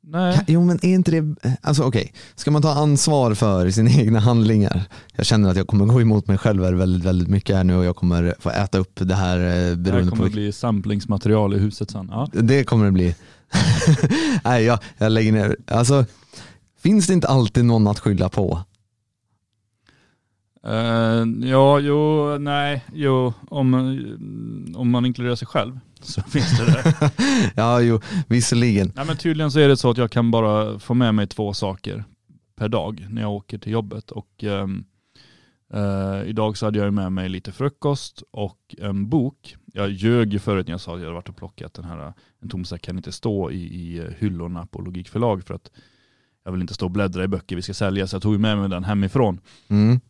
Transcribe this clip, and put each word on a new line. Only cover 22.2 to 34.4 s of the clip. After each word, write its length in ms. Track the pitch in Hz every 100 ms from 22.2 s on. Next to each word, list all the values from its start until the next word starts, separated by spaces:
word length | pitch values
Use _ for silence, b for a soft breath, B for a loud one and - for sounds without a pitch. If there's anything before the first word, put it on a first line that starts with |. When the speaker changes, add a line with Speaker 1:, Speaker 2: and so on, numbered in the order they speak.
| 147 143
Speaker 1:
nej, 480 | 143 143 143 139 -
jo, 400 | 156 143 131 127 117 -
om, 240 | 147 131 127 131 135 117 107 107 107 110 107 92 85
om 140 | 123
man 160 | 123 123
inkluderar 300 | 120 123 120
sig 120 | 127
själv 320 | 143 110 131 - _
så 200 | - -
<laughs> 60 | -
finns 300 | 151 90 117
det 80 | 117
det. 460 | 139 165 151 147 -
Speaker 2:
<laughs> 400 | 262 269 120 -
Ja, 260 | 113 120
jo, 180 | 120 110 B 202 147
visserligen. 640 | 117 117 117 120 104 95 -
Speaker 1:
Nej, 100 | 151
men 120 | 160
tydligen 340 | 170 151 156
så 80 | 139
är 80 | 143
det 100 | 135
så 120 | 127
att 80 | 120
jag 140 | 117
kan 200 | - 117
bara 480 | 117 110 107 107 107
få 140 | -
med 220 | 123 123 107
mig 120 | 101
två 260 | - 104
saker 500 | 104 101 95 104 101 104 _ _ _ _ -
per 140 | 107
dag 380 | 113 87 110 95
när 120 | 113
jag 100 | 107
åker 260 | 101 - 104
till 140 | 104
jobbet. 400 | 113 104 110 -
Och, 320 | 107 - _